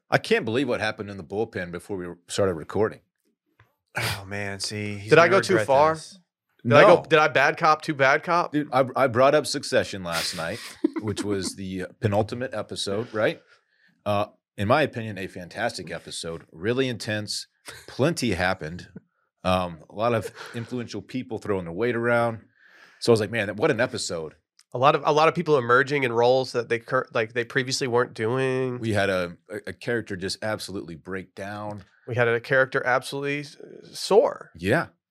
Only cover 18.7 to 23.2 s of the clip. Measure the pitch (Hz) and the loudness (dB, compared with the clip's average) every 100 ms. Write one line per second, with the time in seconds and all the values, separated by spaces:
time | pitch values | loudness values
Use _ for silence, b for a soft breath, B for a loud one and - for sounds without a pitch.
18.7 | 90 - - _ _ _ _ 92 92 90 | -12 -16 -20 _ _ _ _ 0 0 -2
19.7 | 82 - 95 117 113 - - B 117 113 | -10 -14 -4 0 0 -4 -12 B -12 -8
20.7 | 123 117 107 92 127 123 110 104 95 85 | -8 -8 -12 -8 -10 -8 -8 -4 -4 -4
21.7 | 85 120 117 120 120 117 113 - b b | -4 -2 0 2 2 2 -4 -14 b b
22.7 | b b b - 110 | b b b 4 4